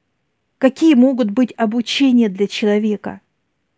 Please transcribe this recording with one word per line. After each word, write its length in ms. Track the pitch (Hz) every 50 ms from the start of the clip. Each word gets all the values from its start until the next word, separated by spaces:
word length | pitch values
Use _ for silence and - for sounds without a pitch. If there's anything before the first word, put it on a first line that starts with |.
| _ _ _ _ _ _ _ _ _ _ _ _
какие 380 | 269 262 262 - 320 330 302
могут 360 | 240 247 269 269 233 254 208
быть 220 | 202 254 254 - - -
обучения 720 | 233 214 220 247 226 - - - 285 269 247 240 233 208
для 180 | 185 190 202 196
человека? 720 | - - 233 208 208 214 214 214 208 196 - 202 196 196 - _ _ _ _ _ _ _ _ _ _